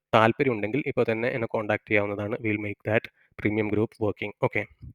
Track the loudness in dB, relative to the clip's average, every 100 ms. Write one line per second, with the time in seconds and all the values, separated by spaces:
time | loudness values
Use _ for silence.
0 | _ 4 4 4 0 0 -2 -2 -2 0
1 | 0 0 -2 -2 -4 -4 0 -2 2 0
2 | 0 -2 -4 -4 -2 -2 -4 -6 0 0
3 | -2 _ _ -6 -2 0 0 0 -2 -2
4 | -6 -4 -8 -4 -4 -4 -8 _ -20